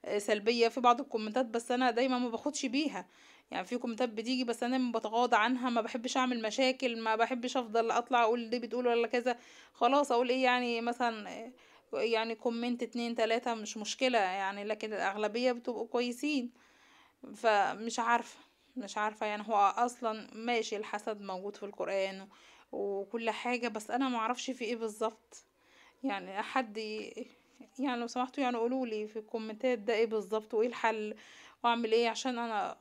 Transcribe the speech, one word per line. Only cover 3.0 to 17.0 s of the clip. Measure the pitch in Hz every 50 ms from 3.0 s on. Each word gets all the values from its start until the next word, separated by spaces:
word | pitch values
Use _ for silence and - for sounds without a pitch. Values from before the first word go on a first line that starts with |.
| 185 _ _ - - - - - _ _
يعني | - - 185
في | 185 240 247
كومنتات | 247 247 226 214 254 240
بتيجي، | 214 214 220 233 262 254 254
بس | 233 233 233 254
انا | 240 254 262 254 247 226 226
بتغاضى | - 214 214 233 247 247 240
عنها، | 214 208 233 262 247 247 262
ما | 240 233
بحبش | 220 233 - 254 226 254 -
اعمل | 277 254 254 247 233 220
مشاكل، | 214 214 - 269 254 262 262 - 247 233 226 226
ما | 220 220
بحبش | 220 233 226 262 247 233 254 -
افضل | 277 240 220 208 226 226 226
اطلع | 202 220 240 - 269 240 233
اقول | 220 240 240 233 220
دي | 226 247
بتقول | 226 220 226 247 247
ولا | 247 233 233 233 226
كذا. | - 247 233 254 240 247 - - - - - - _
خلاص | - - 240 269 285 285 277 240
اقول | 233 254 240
ايه | 254 262 262
يعني، | 254 247 247 247 240 233 233
مثلًا، | 233 233 233 240 254 233 226 214 208 185 180 196 226 240 254 - - - - - _ _ -
يعني | - 208 233 233 220 226 226 226
كومنت | 226 - 247 233 233 240 247 247 240 254
اتنين | 233 - 240 233 233 233
تلاتة | 233 226 220 226 233 240 247 233
مش | 220 208 214 -
مشكلة | 226 208 208 - - 269 254 247 226
يعني، | 196 185 185 196 196 190 196 202 202
لكن | 208 220 214 - 214 214
الاغلبية | 196 180 190 196 208 214 214 208 233 247 254 247
بتبقوا | 240 240 - 240 - 226
كويسين. | 240 - 240 247 247 240 247 - 294 302 269 240 240 _ _ _ _ _ _ _ - - -